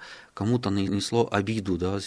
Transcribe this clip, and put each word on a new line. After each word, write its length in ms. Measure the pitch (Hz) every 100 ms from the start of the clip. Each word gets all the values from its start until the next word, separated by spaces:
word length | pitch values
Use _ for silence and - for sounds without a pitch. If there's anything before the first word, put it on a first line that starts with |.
| - - - -
кому-то 340 | 104 123 110
нанесло 580 | 101 98 101 95 117 -
обиду, 440 | 101 101 113 95 87
да, 220 | 90 98